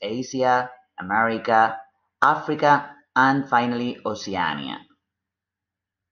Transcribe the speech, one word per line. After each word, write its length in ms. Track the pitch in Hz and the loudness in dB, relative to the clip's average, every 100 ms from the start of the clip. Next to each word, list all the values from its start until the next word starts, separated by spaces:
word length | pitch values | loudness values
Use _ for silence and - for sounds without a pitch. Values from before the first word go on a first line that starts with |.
Asia, 680 | 101 120 127 131 127 123 127 - _ - | -8 -8 -6 -2 2 2 0 -12 _ -14
America, 800 | 90 107 113 113 120 110 110 - - _ _ - | -4 0 0 -2 2 4 2 0 -16 _ _ 0
Africa, 720 | 131 156 - 147 147 143 - - _ - | 2 2 -2 0 4 2 0 -18 _ 2
and 320 | 131 139 135 | 2 2 2
finally 500 | 120 123 120 123 - - | 0 0 -2 -6 -6 -6
Oceania. 760 | 107 - 95 82 73 67 - - _ _ _ _ _ _ _ _ _ _ _ _ | -6 -6 -4 -4 -4 -10 -14 -18 _ _ _ _ _ _ _ _ _ _ _ _